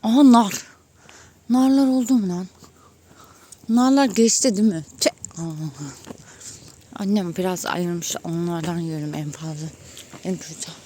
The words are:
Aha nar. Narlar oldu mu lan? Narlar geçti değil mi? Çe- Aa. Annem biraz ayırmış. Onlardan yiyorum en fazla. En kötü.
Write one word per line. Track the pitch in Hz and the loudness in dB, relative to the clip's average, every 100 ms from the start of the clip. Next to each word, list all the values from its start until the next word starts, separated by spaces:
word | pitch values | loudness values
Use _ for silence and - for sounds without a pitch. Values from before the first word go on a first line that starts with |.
Aha | 220 247 277 | 4 6 8
nar. | 233 208 - - - _ _ - - - _ - | 8 6 -4 -14 -20 _ _ -20 -20 -20 _ -2
Narlar | 247 262 269 269 | 2 4 4 4
oldu | 262 240 | 2 2
mu | 254 190 | 2 2
lan? | 175 185 _ - _ - _ _ - - - - - - | -4 -8 _ -20 _ -20 _ _ -20 -20 -20 -20 -18 -2
Narlar | 233 254 277 | 2 4 4
geçti | 269 208 226 - 262 196 | 2 4 2 4 0 2
değil | 220 | 2
mi? | 165 151 - | 0 -10 -4
Çe- | - - - - | -4 -4 -18 -10
Aa. | 165 156 156 135 143 - - - - - - - - - _ | -10 -8 -10 -10 -14 -14 -20 -20 -20 -20 -20 -20 -20 -20 _
Annem | - 196 208 175 | -8 -2 -2 -2
biraz | 165 185 175 | -4 -4 -4
ayırmış. | - - 175 170 - - | -6 -4 -4 -4 -6 -8
Onlardan | - 165 175 170 160 170 | -6 -4 -4 -4 -4 -4
yiyorum | 165 156 151 | -6 -6 -6
en | 147 147 | -6 -8
fazla. | 147 160 151 156 - - - - - | -10 -12 -10 -12 -14 -20 -20 -20 -12
En | 180 185 | -8 -8
kötü. | - 160 - - | -10 -14 -16 -16